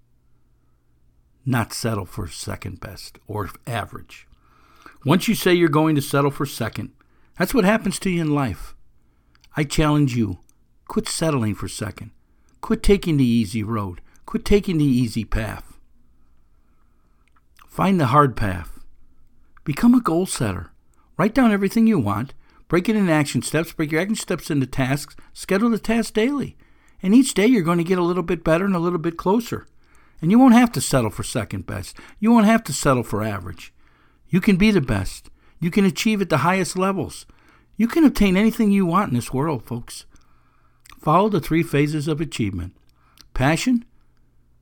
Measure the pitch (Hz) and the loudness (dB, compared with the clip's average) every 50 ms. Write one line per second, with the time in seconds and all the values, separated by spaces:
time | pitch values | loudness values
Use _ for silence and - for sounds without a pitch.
0 | _ _ _ _ _ _ _ _ _ _ _ _ _ _ _ _ _ _ _ _ | _ _ _ _ _ _ _ _ _ _ _ _ _ _ _ _ _ _ _ _
1 | _ _ _ _ _ _ _ _ _ 135 131 127 107 - - - - 117 113 101 | _ _ _ _ _ _ _ _ _ -2 -2 -2 -2 -4 -8 -6 -6 -4 -4 -4
2 | 98 - - - - 82 - - - - 98 - - 98 95 - - - 98 - | -8 -10 -10 -10 -10 -10 -10 -12 -12 -12 -12 -10 -12 -14 -12 -12 -14 -16 -14 -16
3 | - - - - _ - 110 107 101 - - - _ - 120 110 95 92 - - | -20 -20 -20 -20 _ -12 -8 -8 -8 -8 -12 -14 _ -8 -8 -8 -8 -8 -14 -18
4 | - - - - - _ - _ _ _ _ _ _ _ _ _ _ - - _ | -18 -18 -20 -20 -20 _ -20 _ _ _ _ _ _ _ _ _ _ -20 -20 _
5 | - 131 165 185 - - 202 - - 185 180 175 170 165 147 156 156 160 156 143 | 0 0 0 2 2 -2 -2 0 2 2 2 4 2 2 2 2 2 2 0 0
6 | 139 - - 143 139 143 139 - 151 139 - - 117 107 - - 104 - - _ | -2 -2 -2 0 0 0 -2 -4 -8 -8 -6 -8 -8 -8 -6 -10 -12 -12 -16 _
7 | _ _ _ _ _ _ _ - 175 - - 254 185 190 220 226 - 202 - - | _ _ _ _ _ _ _ -4 -4 0 2 2 4 4 2 2 0 -4 -6 -4
8 | - 196 180 170 165 151 147 143 139 117 85 - - - - - - - _ _ | -4 -2 -2 0 0 0 0 0 0 -2 -4 -8 -12 -16 -16 -20 -20 -20 _ _
9 | _ _ _ _ _ _ _ _ _ _ - - 156 147 - - 156 151 147 147 | _ _ _ _ _ _ _ _ _ _ -6 -4 -4 -2 0 0 2 2 2 2
10 | 147 135 120 120 110 98 90 - - _ _ _ _ _ _ _ _ - - 220 | 2 0 0 -2 -2 -2 -4 -10 -14 _ _ _ _ _ _ _ _ -6 -6 -6
11 | 214 - - - 170 160 151 131 110 107 98 - - 92 - - 107 101 - - | -6 -4 -6 -4 -2 -2 0 0 -2 -2 -4 -6 -8 -10 -10 -10 -10 -10 -10 -14
12 | - - - _ _ _ _ _ _ _ _ _ - - 220 220 - - 202 196 | -18 -20 -20 _ _ _ _ _ _ _ _ _ -4 -4 -4 2 4 4 4 4
13 | - - 156 139 135 120 117 117 110 95 101 113 104 104 117 110 104 95 85 - | 2 0 2 2 2 2 2 0 0 -2 -4 -6 -4 -4 -4 -6 -6 -6 -10 -14
14 | - - _ - - - - 226 - - 214 208 - - 175 156 147 143 127 123 | -18 -20 _ -20 -16 -8 -8 -8 2 2 2 2 2 0 -2 0 2 2 2 2
15 | 127 113 - 117 104 - - 110 110 104 98 - - - - - - _ _ _ | 0 -2 -4 -6 -4 -4 -4 -4 -4 -6 -10 -12 -16 -20 -20 -20 -20 _ _ _
16 | - _ _ _ - _ _ _ _ _ _ _ _ _ _ _ _ _ _ _ | -20 _ _ _ -20 _ _ _ _ _ _ _ _ _ _ _ _ _ _ _
17 | _ _ _ _ _ _ _ _ _ _ _ _ _ _ - - 165 190 196 175 | _ _ _ _ _ _ _ _ _ _ _ _ _ _ -4 -2 0 2 2 2
18 | 147 113 127 151 147 135 113 - 113 101 90 87 85 - - - - - - - | 2 4 4 4 4 4 2 0 -2 -2 -2 -6 -8 -12 -16 -16 -18 -20 -20 -20
19 | - - _ - - _ _ - - _ - - - - 143 - - 240 247 254 | -20 -20 _ -20 -20 _ _ -20 -20 _ -20 -14 -8 -8 -4 2 4 4 4 4
20 | 233 - 160 170 185 180 - - 131 104 92 92 87 - - _ _ _ _ _ | 2 2 0 0 -2 -2 -4 -4 -4 -4 -4 -6 -10 -14 -20 _ _ _ _ _
21 | _ _ _ - 165 214 - 269 254 226 208 196 202 196 - 233 226 226 220 165 | _ _ _ -2 -2 0 2 2 2 4 2 2 -2 -2 0 2 2 4 4 2
22 | 107 104 98 101 123 - - - - _ _ _ - _ - 175 180 - 214 214 | 0 -2 -2 -4 -6 -8 -12 -20 -20 _ _ _ -6 _ -2 0 2 2 0 2
23 | 196 175 156 151 143 - - 131 - - - 151 170 - - - 160 147 156 156 | 2 2 2 2 0 0 -2 -4 -4 -2 -2 -2 -2 -4 -6 -6 -6 -2 -2 -2
24 | 180 202 220 - - - 190 160 - - 160 143 131 131 - - 135 123 165 143 | -2 -2 -4 -6 -4 -6 -6 -6 -4 -4 -2 -2 -2 -2 -2 -2 -2 0 -2 -4
25 | - - - - - - - - - - 190 196 226 240 226 196 - - 226 233 | -4 -12 -18 -20 -20 -20 -20 -18 -4 -2 0 0 2 0 0 0 -2 -2 0 0
26 | 214 - - 214 220 262 285 277 - - - - - _ - _ _ _ _ - | -2 -2 0 0 0 0 -2 -4 -6 -8 -12 -18 -20 _ -20 _ _ _ _ -6
27 | - 185 208 262 269 - - - 196 233 262 220 156 165 175 175 165 170 190 180 | 0 4 6 6 6 4 2 2 4 4 4 4 2 2 0 0 0 0 0 0
28 | 175 170 180 180 170 170 185 165 - 165 160 170 196 202 190 170 165 180 175 180 | 2 0 0 -2 -2 -4 -4 -2 0 0 0 2 2 0 0 0 -2 -2 -2 -2
29 | 151 170 165 - - 180 196 247 233 - - - - - _ - - _ _ - | -4 -4 -6 -2 -2 0 0 0 -2 -4 -10 -10 -10 -16 _ -20 -20 _ _ -20
30 | - _ _ - 156 165 208 240 262 269 220 240 247 233 - 143 - - - 135 | -20 _ _ -4 0 4 6 8 8 10 10 8 6 4 2 -4 -2 0 0 0
31 | 113 110 - - 104 - - 127 101 - - 92 87 - 107 101 90 - - - | 0 0 -4 -6 -10 -6 -6 -6 -6 -6 -8 -10 -8 -8 -10 -10 -10 -14 -16 -20
32 | - - - - 208 220 233 233 208 202 226 - - - 139 - - 156 131 123 | -20 -20 -10 -2 2 4 6 6 6 6 4 4 2 -2 -8 -2 2 2 2 2
33 | 110 - - 104 107 110 101 101 92 92 90 - - - _ _ - _ _ _ | 0 -2 -4 -4 -4 -4 -4 -6 -8 -12 -14 -14 -18 -20 _ _ -20 _ _ _
34 | _ _ _ _ _ - - 190 - - 202 165 202 220 208 175 135 - 113 98 | _ _ _ _ _ -2 -2 2 4 4 4 4 4 4 4 2 2 0 -2 -2
35 | 92 - - - - - - _ _ _ _ - 160 175 - 220 202 190 143 - | -2 -6 -8 -10 -18 -20 -20 _ _ _ _ -6 -6 -2 0 2 2 2 0 0
36 | - 220 220 196 196 170 160 139 123 175 185 190 180 - - 185 185 196 196 190 | -2 -2 0 0 -2 -2 -2 0 2 0 0 0 -2 -4 -2 -2 -2 -2 -2 -4
37 | 131 - - - - - - _ _ _ _ _ _ _ _ - 214 233 - 339 | -6 -8 -10 -16 -20 -20 -20 _ _ _ _ _ _ _ _ -2 -2 0 4 4
38 | 320 247 - - 208 196 180 190 214 226 214 - 226 202 202 196 190 165 165 190 | 4 6 6 4 2 4 4 4 2 2 2 2 2 2 4 2 2 2 2 0
39 | 208 - 127 120 110 - - 127 143 165 151 117 - - 117 120 120 - - - | 0 0 -2 -4 -4 -4 -4 -4 -2 -2 -4 -6 -8 -10 -10 -10 -10 -12 -16 -18
40 | - - - - _ _ _ _ _ _ _ _ _ _ _ _ _ - - - | -18 -20 -20 -20 _ _ _ _ _ _ _ _ _ _ _ _ _ -20 -20 -8
41 | - 156 156 180 202 220 202 165 143 - 156 165 160 160 - 143 151 147 151 156 | -2 2 2 2 2 2 0 -2 -2 0 0 0 0 0 0 0 0 0 -2 -4
42 | 139 160 156 147 165 - - - 117 98 95 87 85 92 - _ _ _ _ _ | -4 -4 -4 -4 -6 -8 -4 -4 -4 -4 -4 -6 -8 -10 -12 _ _ _ _ _
43 | _ _ _ _ - _ _ - 127 143 165 151 - 247 254 233 - _ _ _ | _ _ _ _ -20 _ _ 0 0 2 0 0 0 0 0 0 -2 _ _ _
44 | _ _ _ _ _ _ _ _ _ _ _ _ | _ _ _ _ _ _ _ _ _ _ _ _